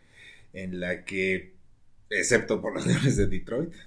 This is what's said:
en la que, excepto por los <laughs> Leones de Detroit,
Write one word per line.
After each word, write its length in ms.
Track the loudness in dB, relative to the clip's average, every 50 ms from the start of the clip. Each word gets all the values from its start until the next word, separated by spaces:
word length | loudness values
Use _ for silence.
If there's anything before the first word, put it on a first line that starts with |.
| -20 _ -20 -20 -20 -20 -20 -20 -20 -18 -14
en 280 | -12 -10 -8 -8 -6
la 240 | -4 -4 -4 -6 -6
que, 500 | -6 -2 0 0 0 0 -2 -4 -10 -20 -20 -20 -20 -20 -20 -20 -20 -20 -20 -12 -6
excepto 500 | -2 -2 2 4 4 4 4 2 -2 -2
por 140 | -2 -4 -6
los 120 | -2 0
<laughs> 0 |
Leones 300 | 0 2 2 4 2 4
de 100 | 4 4
Detroit, 460 | 4 4 2 0 -2 -2 -2 -2 -4 -6 -12 -16